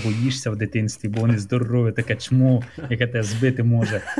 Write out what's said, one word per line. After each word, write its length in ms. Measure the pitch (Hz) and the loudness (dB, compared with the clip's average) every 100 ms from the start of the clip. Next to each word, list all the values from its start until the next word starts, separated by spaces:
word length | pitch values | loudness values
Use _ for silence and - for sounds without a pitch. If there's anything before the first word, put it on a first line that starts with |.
боїшся 460 | 110 107 127 131 117 | 0 0 -2 -2 -4
в 60 | 104 | -4
дитинстві, 520 | 107 113 107 - 110 | -2 -2 -2 -4 -6
бо 120 | 110 | 0
вони 180 | 113 110 | 2 2
здорові, 540 | 98 123 117 123 113 | 0 -2 0 2 2
таке 240 | 110 113 123 | 0 -2 -4
чмо, 460 | - 131 131 123 120 - 147 | 0 4 4 2 0 -10 -6
яке 160 | 117 120 | -2 -2
тебе 160 | 117 | -2
збити 400 | 104 113 131 131 | -2 0 0 2
може. 400 | 117 117 104 104 - | 2 4 2 -2 -6